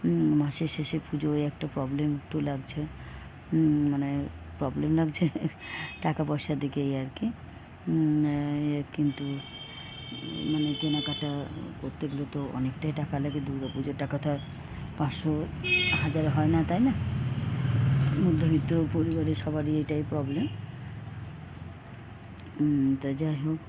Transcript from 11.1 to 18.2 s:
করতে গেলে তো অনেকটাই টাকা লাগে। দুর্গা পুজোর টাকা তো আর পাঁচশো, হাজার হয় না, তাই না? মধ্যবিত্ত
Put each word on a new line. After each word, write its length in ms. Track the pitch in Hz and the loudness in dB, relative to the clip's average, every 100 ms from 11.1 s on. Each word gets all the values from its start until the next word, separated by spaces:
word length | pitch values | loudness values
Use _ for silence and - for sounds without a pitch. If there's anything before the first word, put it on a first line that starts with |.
| 147 147 143 131 - - - | -4 -2 -4 -6 -8 -10 -8
করতে 280 | 131 - 147 | -8 -6 -4
গেলে 160 | 139 139 | -4 -4
তো 180 | 147 139 | -4 -4
অনেকটাই 380 | 127 131 131 156 | -2 -2 0 -2
টাকা 260 | 143 143 139 | -2 -2 0
লাগে। 220 | 139 143 | 0 -2
দুর্গা 280 | 139 135 135 | -2 -4 -4
পুজোর 200 | 131 135 135 | -4 -4 -2
টাকা 200 | 143 143 | -2 -2
তো 120 | 151 | 0
আর 80 | 143 - - - - - - | -2 -4 -12 -10 -10 -10 -2
পাঁচশো, 480 | 147 - 160 151 165 - 370 359 359 - | -2 0 0 0 -2 -6 0 2 2 2
হাজার 260 | 156 151 156 | 2 2 2
হয় 200 | 156 156 | 4 6
না, 160 | 165 160 | 6 4
তাই 120 | 175 | 4
না? 120 | 254 - - - - - - - - - - - - | 4 4 0 0 0 0 0 0 2 4 4 6 4
মধ্যবিত্ত 680 | - | 4